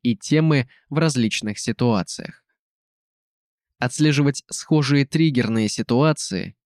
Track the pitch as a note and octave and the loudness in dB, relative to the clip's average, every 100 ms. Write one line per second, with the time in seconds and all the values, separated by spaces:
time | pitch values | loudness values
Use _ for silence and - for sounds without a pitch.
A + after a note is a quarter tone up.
0 | B2 G#2+ - D3+ D#3+ C#3+ B2 _ - D3+ | -2 -2 0 2 4 2 -2 _ -8 -2
1 | D#3+ B2+ A2 - G#2+ G#2 - A2 A#2+ G#2 | 0 0 0 -2 -6 -6 -6 0 2 0
2 | E2+ - - - _ _ _ _ _ _ | -2 -8 -14 -16 _ _ _ _ _ _
3 | _ _ _ _ _ _ _ - B2 - | _ _ _ _ _ _ _ -6 -4 0
4 | D3+ C#3+ C#3+ - - - - D#3 C3+ C#3+ | 2 4 2 0 -8 -10 0 0 2 2
5 | C#3 D#3+ E3 A#2+ A2 A2+ G#2+ - - B2 | 2 2 2 2 0 0 -2 -2 0 2
6 | D#3 D3 - F#2 F#2 - | 2 0 -4 -8 -8 -14